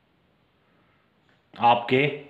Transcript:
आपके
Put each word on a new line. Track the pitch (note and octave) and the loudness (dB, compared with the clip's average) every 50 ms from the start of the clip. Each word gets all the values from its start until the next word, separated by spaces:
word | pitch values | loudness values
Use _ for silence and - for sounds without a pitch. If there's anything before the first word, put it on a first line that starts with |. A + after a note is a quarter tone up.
| _ _ _ _ _ _ _ _ _ _ _ _ _ _ _ _ _ _ _ _ _ _ _ _ _ _ _ _ _ _ - | _ _ _ _ _ _ _ _ _ _ _ _ _ _ _ _ _ _ _ _ _ _ _ _ _ _ _ _ _ _ -6
आपके | - A#2 A#2+ A#2+ - - - B2+ C3+ D3 D3 - - - | 0 2 2 2 2 0 0 0 0 0 0 -4 -8 -14